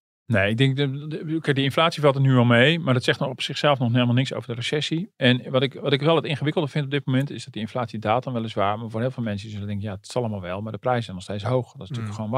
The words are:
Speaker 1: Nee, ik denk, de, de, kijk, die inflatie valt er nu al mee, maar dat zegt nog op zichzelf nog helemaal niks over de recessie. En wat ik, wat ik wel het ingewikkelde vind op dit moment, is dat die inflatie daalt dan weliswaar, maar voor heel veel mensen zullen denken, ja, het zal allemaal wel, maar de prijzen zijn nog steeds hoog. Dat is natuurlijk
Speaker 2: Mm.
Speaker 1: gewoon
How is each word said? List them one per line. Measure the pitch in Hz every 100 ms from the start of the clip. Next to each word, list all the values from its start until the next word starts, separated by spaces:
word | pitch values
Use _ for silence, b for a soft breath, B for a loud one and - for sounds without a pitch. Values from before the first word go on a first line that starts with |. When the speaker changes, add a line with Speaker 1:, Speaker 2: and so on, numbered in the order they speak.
| _ _ -
Speaker 1:
Nee, | 107 101
ik | 113
denk, | 135 135
de, | 139 139 151
de, | 156 156 160
kijk, | 151 139
die | 139
inflatie | 165 165 156
valt | 147 135
er |
nu | 135 127
al | 120
mee, | 117 139 170
maar | 139
dat | 123
zegt | - -
nog | 135
op | -
zichzelf | - 143 151 135
nog | 123
helemaal | 120 123
niks | 123 131
over | - 120
de | 117
recessie. | 117 151 - 160 196 -
En | 127 127 127
wat | 131
ik, | 135
wat | - 143
ik | 135
wel | 151 160
het | -
ingewikkelde | 143 139 180 143
vind | 156 135
op |
dit | 143 139
moment, | 131 143
is | 113
dat | -
die | 107
inflatie | 110 127 120 110
daalt | 107 120
dan | 135
weliswaar, | 120 113 107 98 107
maar | 113
voor | 113
heel | 127
veel | 127
mensen | 113 104 110
zullen | 104 101
denken, | 101 107
ja, | 98
het | -
zal | 127
allemaal | 117 101
wel, | 87 95
maar | 110
de | 98
prijzen | 123 123
zijn | 104 92
nog | 98
steeds | 104
hoog. | 113 127 120
Dat | -
is | 95
natuurlijk | 120 107
Speaker 2:
Mm. | 107
Speaker 1:
gewoon | 107